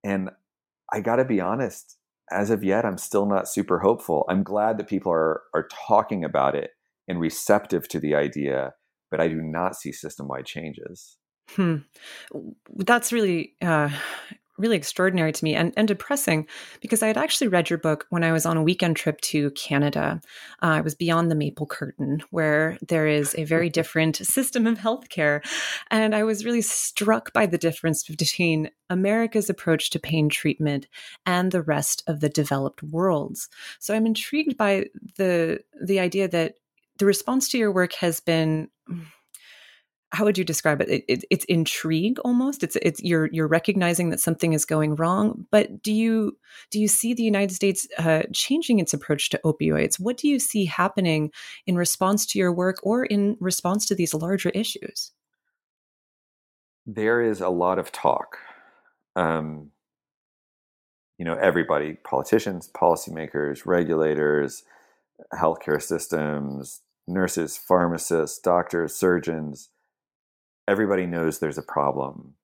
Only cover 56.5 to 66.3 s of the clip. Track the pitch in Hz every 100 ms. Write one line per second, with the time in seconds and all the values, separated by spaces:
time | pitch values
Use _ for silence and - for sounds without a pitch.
56.5 | _ _ _ - 107 107 120 117 98 92
57.5 | 87 90 92 - - - - - - -
58.5 | - - _ _ _ _ 90 82 80 78
59.5 | 76 73 _ _ _ _ _ _ _ _
60.5 | _ _ _ _ _ _ _ 85 82 92
61.5 | 85 78 76 76 78 - 65 - 110 -
62.5 | 90 - - 85 82 - 82 78 73 73
63.5 | 69 - 87 82 80 78 76 76 73 69
64.5 | - _ - _ _ _ _ - - 82
65.5 | 82 - 73 - 82 - 80 76